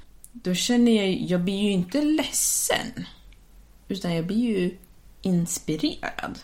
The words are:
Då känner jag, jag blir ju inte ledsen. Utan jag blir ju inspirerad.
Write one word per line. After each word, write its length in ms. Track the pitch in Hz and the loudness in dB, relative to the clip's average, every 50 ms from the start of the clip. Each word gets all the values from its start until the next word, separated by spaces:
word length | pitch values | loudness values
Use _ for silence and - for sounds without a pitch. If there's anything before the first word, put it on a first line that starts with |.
| - - - - - - | -20 -20 -20 -20 -20 -20
Då 220 | - 240 - 185 180 | -16 -8 -4 -2 -2
känner 380 | 180 - - 240 240 240 233 | 0 0 2 4 6 6 6
jag, 180 | 226 214 202 190 185 - | 6 6 4 2 0 0
jag 200 | - 160 180 180 | 0 0 0 0
blir 200 | 175 190 196 196 | 0 0 0 0
ju 100 | 208 208 | 2 2
inte 300 | 202 185 175 180 - 277 | 2 2 0 0 0 0
ledsen. 1040 | 302 302 311 311 269 - - - - - - - - - - - - - - - 175 - - - - - - - - - - - - - - - - - | 2 2 2 2 0 -2 -2 -2 0 0 0 -2 0 0 -2 -2 -2 -6 -10 -12 -12 -14 -14 -20 -20 -20 -20 -20 -20 -20 -20 -20 -20 -20 -20 -18 -10 -8
Utan 260 | 196 190 - 175 170 | -8 -4 -4 -2 -2
jag 100 | 165 160 | -2 -2
blir 340 | 175 196 220 247 240 214 190 | -2 0 0 0 0 0 0
ju 180 | 180 180 180 - - - - - - - - - | 0 -2 -2 -6 -16 -20 -20 -20 -20 -20 -16 -6
inspirerad. 1200 | - 190 180 175 170 170 - - - - 156 156 - 311 359 - - - - - - - - - | -2 0 2 2 2 0 -4 -6 -4 -4 -4 -2 -2 -4 -4 -4 -8 -8 -8 -6 -10 -10 -10 -10